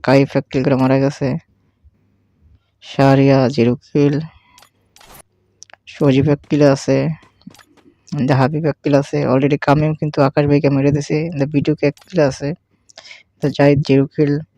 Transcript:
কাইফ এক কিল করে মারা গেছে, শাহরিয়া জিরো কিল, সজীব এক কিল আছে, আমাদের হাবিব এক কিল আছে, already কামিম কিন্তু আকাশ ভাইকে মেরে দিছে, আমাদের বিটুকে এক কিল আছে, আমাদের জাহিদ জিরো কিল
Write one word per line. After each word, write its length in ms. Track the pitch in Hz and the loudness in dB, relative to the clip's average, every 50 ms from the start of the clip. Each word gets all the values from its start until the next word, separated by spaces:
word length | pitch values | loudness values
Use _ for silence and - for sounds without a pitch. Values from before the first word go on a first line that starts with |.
| - | 0
কাইফ 260 | 131 131 139 139 - - | 2 2 2 2 0 -2
এক 100 | - - _ | -6 -6 _
কিল 120 | - 139 127 | -6 -4 -2
করে 120 | 143 139 | 0 0
মারা 220 | 127 131 131 135 135 139 | 0 0 0 0 0 0
গেছে, 240 | 135 139 - 143 127 139 165 _ _ _ _ _ _ _ _ _ - _ _ _ _ _ _ _ _ _ _ _ _ _ _ _ _ _ _ - | -2 -4 -4 -6 -6 -6 -8 _ _ _ _ _ _ _ _ _ -20 _ _ _ _ _ _ _ _ _ _ _ _ _ _ _ _ _ _ -20
শাহরিয়া 540 | - - - 139 139 135 139 135 139 135 135 131 117 | -10 -2 2 4 4 4 4 4 4 4 4 2 0
জিরো 240 | 143 131 117 120 123 - _ | 0 0 0 0 0 -4 _
কিল, 300 | _ _ 151 143 143 147 139 160 160 _ _ _ _ _ _ _ _ _ _ _ _ _ _ - - - - _ _ _ _ _ _ _ _ - _ - _ _ - - | _ _ 0 0 2 0 -2 -6 -10 _ _ _ _ _ _ _ _ _ _ _ _ _ _ -20 -20 -20 -20 _ _ _ _ _ _ _ _ -20 _ -20 _ _ -20 -6
সজীব 340 | - 156 139 127 135 139 151 | 0 0 2 2 2 2 0
এক 120 | 143 143 - _ | -2 -2 -2 _
কিল 120 | 160 143 147 143 135 | 0 2 4 2 2
আছে, 220 | 139 - - 135 135 135 160 156 - _ _ _ _ _ - - _ _ _ _ _ _ - _ _ _ | 0 -2 -2 -2 -2 -2 -4 -8 -10 _ _ _ _ _ -20 -20 _ _ _ _ _ _ -20 _ _ _
আমাদের 280 | - - 147 127 139 139 | -10 -6 -4 0 0 2
হাবিব 260 | 131 131 127 156 151 165 | 2 2 0 0 -2 -4
এক 120 | 147 139 _ _ | -4 -6 _ _
কিল 100 | 151 143 | 0 0
আছে, 220 | 135 139 - - 147 143 123 | 0 0 -2 -4 -4 -2 0
already 260 | 127 135 135 139 143 | 0 0 2 0 -2
কামিম 340 | 143 - - 139 151 151 156 156 | -2 0 0 0 2 0 -2 -4
কিন্তু 240 | - 160 151 - 160 | -4 -6 -6 0 0
আকাশ 220 | 139 135 - 151 147 | 0 0 0 0 0
ভাইকে 240 | 147 143 143 147 139 | 2 0 2 2 0
মেরে 220 | 139 135 135 143 | 0 0 0 0
দিছে, 260 | 143 147 139 - 139 151 160 | 0 -2 -4 -4 -4 -4 -4
আমাদের 200 | 165 151 139 139 | -6 -6 -6 -6
বিটুকে 380 | 147 151 143 135 156 151 - - | -2 -2 -2 -2 -2 -2 -2 -2
এক 80 | 143 - _ _ | -4 -4 _ _
কিল 120 | _ - 170 | _ -2 0
আছে, 260 | 147 135 139 - 147 143 170 _ _ _ _ _ _ _ - - _ - - - _ | 0 0 -2 -4 -8 -10 -10 _ _ _ _ _ _ _ -20 -20 _ -20 -20 -20 _
আমাদের 240 | _ _ _ - 143 127 | _ _ _ -6 -6 0
জাহিদ 220 | - 143 143 143 139 156 | 2 2 2 2 2 0
জিরো 180 | - 135 139 139 | 0 2 2 0
কিল 240 | 147 _ - 151 143 143 147 160 _ _ | -2 _ -2 -2 -2 -2 -6 -8 _ _